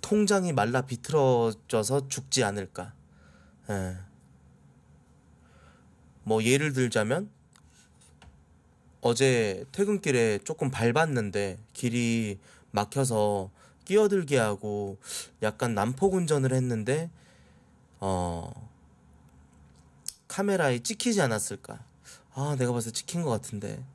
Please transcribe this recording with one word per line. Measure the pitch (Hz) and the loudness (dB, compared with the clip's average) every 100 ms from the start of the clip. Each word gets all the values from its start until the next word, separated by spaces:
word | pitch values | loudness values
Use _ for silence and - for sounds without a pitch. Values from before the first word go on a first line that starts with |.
통장이 | - 214 202 196 180 | 0 2 4 2 2
말라 | 139 107 127 | 0 2 0
비틀어져서 | 131 120 - 156 135 123 113 107 _ 113 107 139 135 | -2 -8 0 4 4 4 2 -2 _ 0 2 -2 -2
죽지 | - - - | -8 -4 0
않을까. | 110 101 92 - 92 - - - - - - _ - | 0 -2 -8 -10 -12 -14 -20 -20 -20 -20 -20 _ -6
예. | 101 92 92 95 - - - - _ - - _ - _ _ _ - - - - - - _ - - | -4 -4 -8 -14 -20 -20 -20 -20 _ -20 -20 _ -20 _ _ _ -20 -20 -20 -20 -20 -20 _ -20 -16
뭐, | - 110 | 0 2
예를 | 110 139 151 | 4 4 2
들자면, | 131 123 110 107 147 208 _ _ - - _ _ _ - - - - _ _ _ _ _ _ | 0 0 2 2 0 -4 _ _ -20 -20 _ _ _ -20 -20 -20 -20 _ _ _ _ _ _
어제 | 120 117 135 123 110 95 - | 0 4 4 4 0 -2 -8
퇴근길에 | - 202 208 156 127 113 101 | -2 0 0 0 2 2 2
조금 | - - 139 | -4 -4 -2
밟았는데 | 131 113 120 165 131 104 104 101 92 - | 0 2 2 2 0 -2 -2 -4 -6 -14
길이 | - 123 120 117 117 107 101 - - _ | -6 -2 0 0 0 -2 -8 -14 -20 _
막혀서 | 101 107 135 131 113 104 101 95 - - _ | -4 -2 0 0 2 2 0 -4 -12 -20 _
끼어들게 | - 196 208 196 151 139 | 0 4 4 2 2 2
하고 | 110 101 107 104 101 98 - - - _ | 2 -2 -4 -4 -6 -8 -12 -12 -12 _
약간 | 107 - 123 | -4 -2 -2
난폭 | 107 107 131 196 | 0 0 2 0
운전을 | 185 165 147 135 | 2 2 2 2
했는데, | 131 127 117 107 147 165 - - - - - _ _ _ _ | 2 0 -2 -2 -2 -4 -12 -20 -20 -20 -20 _ _ _ _
어, | 98 92 87 85 82 - - - - _ _ - - - - - - - - _ - - _ | -2 0 -2 -4 -8 -14 -18 -20 -20 _ _ -20 -20 -20 -20 -20 -20 -20 -20 _ -14 -14 _
카메라에 | - 202 190 147 120 | -4 0 2 2 0
찍히지 | - 226 247 208 | -4 -2 0 2
않았을까. | 139 107 - 101 - - - _ - - _ | 2 0 -4 -10 -12 -16 -18 _ -20 -20 _
아, | - 143 139 | -6 -4 0
내가 | 123 | 0
봤을 | 120 117 | 0 -4
때 | 104 | -8
찍힌 | - 170 | -6 -4
것 | 160 | -2
같은데. | 110 - 107 101 107 127 | -2 -4 -10 -8 -10 -14